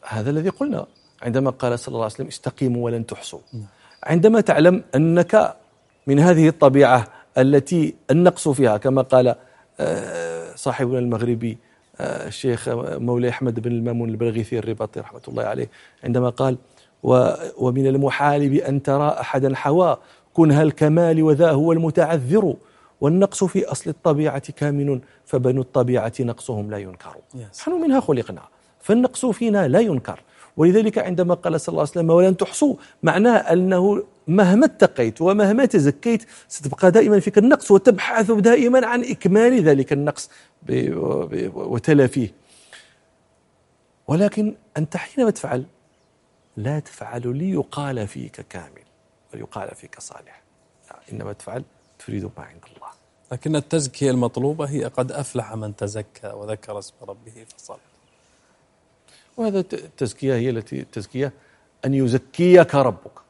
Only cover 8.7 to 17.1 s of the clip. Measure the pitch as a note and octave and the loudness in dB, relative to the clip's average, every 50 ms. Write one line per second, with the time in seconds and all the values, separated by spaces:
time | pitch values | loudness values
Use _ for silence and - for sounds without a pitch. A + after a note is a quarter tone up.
8.7 | G#2+ G#2 - C3+ C3 C3+ B2+ C3 C3 B2+ B2+ B2+ A#2 - - _ _ _ _ _ | 2 0 0 0 0 0 0 4 4 4 4 4 0 -2 -10 _ _ _ _ _
9.7 | _ - - D2+ E2 - - E2 E2 E2+ E2+ E2 E2 E2 E2 E2 E2+ - - C#3 | _ -6 -6 -4 -4 -6 -8 -10 -10 -8 -8 -8 -10 -10 -12 -14 -16 -8 -6 -6
10.7 | A#2+ - C3+ A#2+ C3 B2+ B2 A#2+ A#2 G#2+ A#2 A#2+ A#2+ A2+ A2+ A#2 A2 - _ _ | -4 -4 -4 -4 -2 -2 -2 -2 -4 -2 -2 -4 -4 -4 -4 -8 -10 -10 _ _
11.7 | _ _ _ _ _ _ - - - - - - - - - C3 A#2 A2 - B2+ | _ _ _ _ _ _ -10 -8 -8 -8 -10 -12 -12 -6 -4 -4 -4 -4 -4 -6
12.7 | B2 A#2+ B2+ D3 D#3 - A#2+ A#2+ B2 A#2+ B2 B2 A#2 - C3+ B2+ A2+ A#2+ A2 B2 | -6 -6 -6 -8 -8 -6 -4 -2 -2 -2 -2 -2 -4 -4 -6 -6 -6 -4 -6 -4
13.7 | A#2+ A#2 A2+ A#2+ A#2+ A#2 A#2 A2+ A2 G#2+ A#2+ A#2 G#2+ A#2 A2 - B2+ A2+ G#2 A2+ | -4 -4 -4 -4 -4 -4 -6 -6 -6 -4 -4 -4 -4 -4 -6 -6 -6 -8 -6 -6
14.7 | A2+ A2 A2 G#2 - - - - - - _ - - A#2 A2+ G#2+ A2 - - A2 | -8 -8 -8 -10 -10 -14 -16 -16 -18 -20 _ -12 -8 -8 -6 -6 -6 -8 -8 -10
15.7 | _ - _ _ _ _ - B2 A#2 B2 B2+ B2 A#2+ - C3+ C3 B2+ B2 _ _ | _ -20 _ _ _ _ -8 -4 -2 0 -2 -2 -2 -2 -2 -2 -2 -4 _ _
16.7 | _ _ _ _ _ _ - - | _ _ _ _ _ _ 0 2